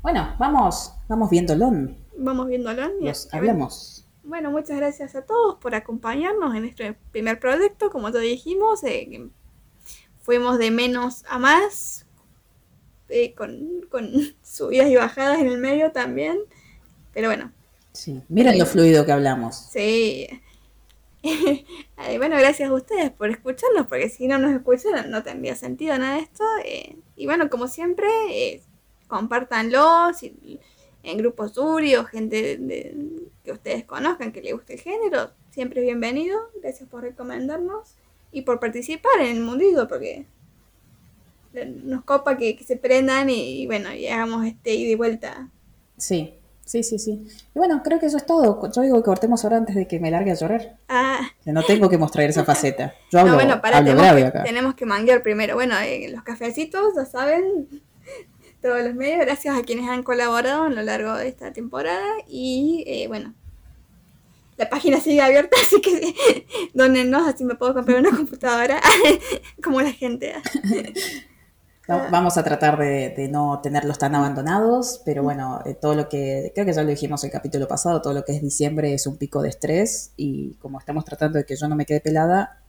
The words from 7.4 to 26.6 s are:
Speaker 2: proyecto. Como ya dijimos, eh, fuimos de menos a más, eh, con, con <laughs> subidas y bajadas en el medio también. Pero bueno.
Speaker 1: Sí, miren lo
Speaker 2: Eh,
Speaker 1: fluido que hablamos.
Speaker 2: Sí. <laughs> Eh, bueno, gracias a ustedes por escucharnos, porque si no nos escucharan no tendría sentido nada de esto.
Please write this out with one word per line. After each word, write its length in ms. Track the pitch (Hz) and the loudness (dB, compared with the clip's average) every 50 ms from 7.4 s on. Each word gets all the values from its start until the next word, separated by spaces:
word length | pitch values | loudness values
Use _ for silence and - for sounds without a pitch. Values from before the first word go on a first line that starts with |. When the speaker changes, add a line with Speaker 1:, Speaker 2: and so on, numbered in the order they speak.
Speaker 2:
proyecto. 500 | - 254 262 311 381 403 403 _ 440 403 | 0 0 2 2 2 0 0 _ -4 -4
Como 200 | - 277 214 208 | -4 -4 -8 -4
ya 100 | 233 233 | -4 -2
dijimos, 640 | 226 233 240 254 - 320 359 392 403 440 440 415 - | -2 -2 -4 -4 -6 -6 -2 0 2 2 2 0 -2
eh, 440 | 254 185 123 - - - 226 120 - _ _ _ - _ _ _ _ _ _ _ - - - _ _ _ _ _ | -4 -4 -4 -6 -10 -16 -18 -18 -18 _ _ _ -20 _ _ _ _ _ _ _ -20 -20 -20 _ _ _ _ _
fuimos 360 | - 240 240 240 247 247 247 | 0 0 2 2 2 0 2
de 120 | 226 220 | 2 2
menos 540 | 226 233 247 247 247 247 247 247 254 - - - | 2 2 0 0 0 -2 -4 -6 -8 -10 -14 -10
a 120 | 262 247 | -8 2
más, 680 | 254 269 302 339 392 415 - - - - - - - _ _ _ _ _ _ _ _ _ _ _ _ _ _ _ _ _ _ _ _ _ | 4 6 6 6 4 2 -4 -8 -12 -12 -12 -14 -18 _ _ _ _ _ _ _ _ _ _ _ _ _ _ _ _ _ _ _ _ _
eh, 260 | - 240 240 240 240 | 0 0 0 0 -2
con, 240 | - 220 208 233 254 277 311 349 359 370 - | -10 -12 -12 -10 -12 -10 -10 -10 -10 -10 -8
con 180 | - 254 233 208 - 277 294 | -8 -8 -8 0 0 0 0
<laughs> 160 | 294 - _ _ | -2 -8 _ _
subidas 440 | - - - - - - 262 262 294 | -20 -10 -8 -6 -2 2 4 4 6
y 60 | 262 | 6
bajadas 460 | 247 233 226 - - 269 277 285 320 | 6 4 4 -2 -2 0 2 2 2
en 80 | 294 254 | 2 2
el 100 | 247 247 | 0 -2
medio 320 | 247 262 277 294 311 320 | -2 0 2 2 2 0
también. 480 | 311 277 240 254 247 262 285 311 339 392 427 - _ _ _ _ - - _ _ _ _ _ - - | 0 -2 -4 -4 -4 -4 -4 -2 -4 -4 -6 -8 _ _ _ _ -20 -20 _ _ _ _ _ -14 -8
Pero 140 | 220 220 | -4 -2
bueno. 240 | 226 214 - - - _ _ _ _ _ _ _ _ _ | -2 -2 -4 -6 -14 _ _ _ _ _ _ _ _ _
Speaker 1:
Sí, 300 | - - - 139 131 131 _ | -16 -12 -12 -12 -12 -10 _
miren 280 | 160 202 240 247 220 | 4 6 6 6 8
lo 80 | 185 170 | 6 4
Speaker 2:
Eh, 40 | 165 | 4
Speaker 1:
fluido 360 | - 190 165 165 160 151 147 | 6 8 8 10 10 8 8
que 60 | - | 6
hablamos. 460 | 143 143 143 135 131 127 120 113 - - - - - | 4 4 4 2 2 0 -4 -6 -8 -12 -16 -10 -6
Speaker 2:
Sí. 560 | 240 202 214 220 226 226 214 139 131 135 - - 262 _ _ _ _ _ _ _ _ _ _ _ _ _ _ _ _ _ | -2 -2 0 2 2 2 0 -2 -4 -10 -14 -16 -20 _ _ _ _ _ _ _ _ _ _ _ _ _ _ _ _ _
<laughs> 440 | 302 320 302 311 311 285 277 - _ - - - _ _ - - - | -4 -2 0 0 0 0 -2 -4 _ -20 -20 -20 _ _ -14 -10 -6
Eh, 80 | - | -4
bueno, 200 | 233 262 311 320 285 | -2 -2 0 4 4
gracias 320 | 262 277 294 - 285 269 | 4 4 4 2 -2 -2
a 20 | 262 | -2
ustedes 380 | 262 262 _ 440 392 330 277 | -2 -2 _ -2 -2 -2 -2
por 180 | - _ 208 208 | -2 _ -4 -4
escucharnos, 580 | 226 220 _ 254 262 254 - 508 466 381 269 | -4 -4 _ -10 -8 -2 0 2 2 2 2
porque 220 | - - 127 147 226 | 0 -2 -4 -4 -4
si 180 | - - 254 | -6 -4 -2
no 120 | 254 277 269 | 0 0 2
nos 140 | 262 294 277 | 2 2 0
escucharan 560 | 254 262 - 247 254 - 415 403 269 226 - | 0 2 2 2 2 2 -2 -2 -2 -2 -4
no 120 | 226 220 220 | -6 -8 -6
tendría 320 | - - - - - 247 | -8 -10 -8 -8 -8 -8
sentido 440 | 240 - 254 254 262 302 320 285 262 | -8 -8 -10 -10 -8 -4 -2 -2 -2
nada 160 | 254 262 277 | -2 -2 -4
de 60 | 302 320 | -4 -6
esto. 200 | _ _ - 427 440 440 427 | _ _ -4 -2 -2 -2 -2